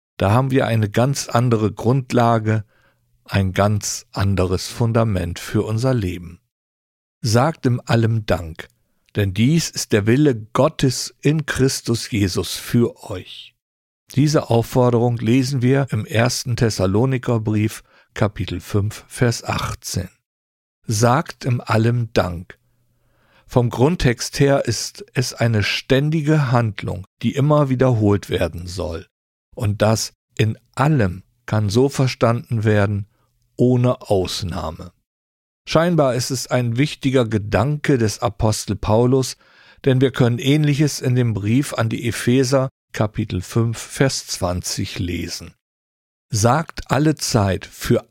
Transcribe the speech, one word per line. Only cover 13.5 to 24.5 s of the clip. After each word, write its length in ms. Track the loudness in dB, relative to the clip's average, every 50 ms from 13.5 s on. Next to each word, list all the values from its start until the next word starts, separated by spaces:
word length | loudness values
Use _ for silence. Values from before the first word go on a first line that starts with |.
| _ _ _ _ _ _ _ _ _ _ _ -6 0
Diese 340 | 0 2 2 2 0 0 2
Aufforderung 680 | 2 0 0 2 2 2 2 4 2 2 0 0 -2 -2
lesen 440 | 0 2 2 2 2 0 -2 0
wir 260 | 2 2 2 2 0 -2
im 140 | -2 -4 -4
ersten 500 | -2 0 0 0 0 0 -4 -6 -4 -2
Thessalonikerbrief, 1300 | 0 0 0 0 0 0 0 2 2 2 0 0 -2 -2 -2 -2 0 0 0 0 0 0 -2 -4 -6 -18 _ _ _ _ _ -4
Kapitel 460 | -2 -2 -2 -2 -4 -8 -6 -6 -8
fünf, 460 | -8 -4 -2 -2 -2 -2 -6 -10 -16 -10
Vers 360 | -4 0 0 0 0 -2 -4
achtzehn. 640 | -4 -4 -4 -4 -6 -8 -10 -10 -8 -6 -6 -6 -8 _ _ _ _ _ _ _ _ _ _ _ _ _ _ _
Sagt 600 | -4 -2 2 2 2 2 2 -2 -4 -10 -8 -4
in 160 | -4 -4 -4
allem 500 | -2 0 0 2 2 2 2 0 -2 -2 0
Dank. 460 | 0 0 0 -4 -8 -12 -14 -20 _ _ _ _ _ _ _ _ _ _ _ _ _ _ _ _ _ _ -2
Vom 220 | 0 0 0 2
Grundtext 720 | 2 2 2 2 2 2 0 0 0 0 -4 -6 -2 0
her 260 | 2 2